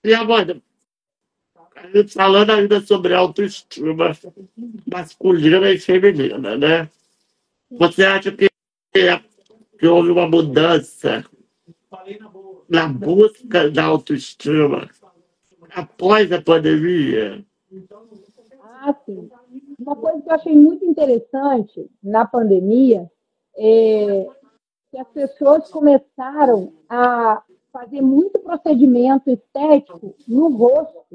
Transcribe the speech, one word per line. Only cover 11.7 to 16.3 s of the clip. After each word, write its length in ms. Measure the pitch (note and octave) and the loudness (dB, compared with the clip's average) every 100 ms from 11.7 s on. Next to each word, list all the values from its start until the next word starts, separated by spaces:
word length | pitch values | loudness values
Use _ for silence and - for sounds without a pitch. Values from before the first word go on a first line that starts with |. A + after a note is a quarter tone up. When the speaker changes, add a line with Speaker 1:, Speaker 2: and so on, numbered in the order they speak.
| _ _ F#3+ F#3 G#3 G#3+ F#3 G3 - _ | _ _ -20 -20 -20 -20 -20 -20 -20 _
Speaker 1:
na 200 | E3 D#3+ | -4 -4
busca 840 | B2+ C#3+ F#3 G#3+ _ A#3+ F3+ D3+ | -8 -2 2 2 _ -6 -2 -2
da 140 | D#3 | -2
autoestima 1040 | D#3+ D#3 - D3 - - - D#3 D3 - - _ _ _ _ _ _ _ _ | -2 -4 -4 -8 -8 -14 -4 0 0 -2 -10 _ _ _ _ _ _ _ _
após 560 | F3+ D#3+ - F3+ G#3+ F#3+ | -14 -14 -6 0 2 2